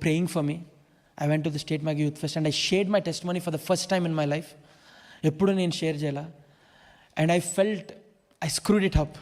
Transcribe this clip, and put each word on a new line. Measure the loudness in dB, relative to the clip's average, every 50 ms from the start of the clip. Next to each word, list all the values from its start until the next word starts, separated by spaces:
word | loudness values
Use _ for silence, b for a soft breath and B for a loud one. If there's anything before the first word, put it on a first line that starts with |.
| 0
praying | 0 2 2 0 0 0
for | -2 -2 -2
me. | -4 -6 -10 -16 -20 _ b b b b b b b -2
I | 0 2
went | 2 2 2
to | -2 -2
the | -4 -4
State | -4 -4 -2 -2
Maggie | -2 0 0 0
Youth | 0 0 -2
Fest | -6 -4 -2 0
and | 0 0
I | 0 0 0
shared | 2 2 2 2 2 2
my | 2 2 0
testimony | -4 -4 -4 -4 -4 -2 -2
for | -4 -4
the | -4 0 0
first | 0 0 0 0
time | 0 0 2 0
in | 0 0
my | 0 0 -2
life. | -4 -6 -10 -18 -20 B B B B B B B B B B B B -2 0
ఎప్పుడు | 2 4 2 2 4 2
నేను | 2 0 0 -2
షేర్ | -2 -2 -2 -2
చేయలా. | -4 -4 -4 -6 -8 -12 -16 -20 b b b b b b b b b b b b b b b 0
And | 2 4 4
I | 2 0 0 2
felt | 2 2 2 2 -2 -6 -12 -18 -20 -20 -20 _ _ _ _ _ _ -6
I | -4 -4 0
screwed | 2 2 4 4 4 2
it | 2 2
up. | 0 0 -4 -14